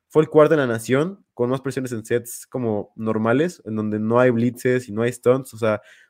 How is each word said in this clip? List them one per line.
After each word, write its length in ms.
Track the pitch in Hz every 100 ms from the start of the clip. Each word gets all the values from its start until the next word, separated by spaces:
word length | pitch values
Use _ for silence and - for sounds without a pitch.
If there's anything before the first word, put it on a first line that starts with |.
| _
fue 140 | 156
el 60 | 156
cuarto 260 | 156 151 156
en 40 |
la 80 | 127
nación, 580 | 113 117 131 190 - _
con 160 | - 120
más 120 | 131
presiones 320 | 135 135 127
en 100 | 113
sets 420 | - 120 117 - -
como 460 | 131 117 104 - -
normales, 640 | 110 107 110 127 175 180
en 140 | 107 110
donde 200 | 107 107
no 220 | 110 120
hay 100 | 127
blitzes 580 | 117 120 120 127 127 107
y 20 |
no 120 | 104
hay 100 | 120
stunts, 400 | 120 120 135 131
o 40 | 110
sea, 240 | 113 104 - - _